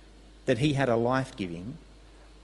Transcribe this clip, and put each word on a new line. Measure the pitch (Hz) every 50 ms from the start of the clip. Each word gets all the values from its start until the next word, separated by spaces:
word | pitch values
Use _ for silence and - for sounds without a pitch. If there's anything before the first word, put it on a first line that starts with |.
| - - - - - - - - -
that | - 131 107
he | 147 156 139
had | 135 139 123
a | 113
life-giving, | 113 117 120 127 131 131 131 - - 98 87 85 85 90 117 156 160 - - - - - - - - - - - -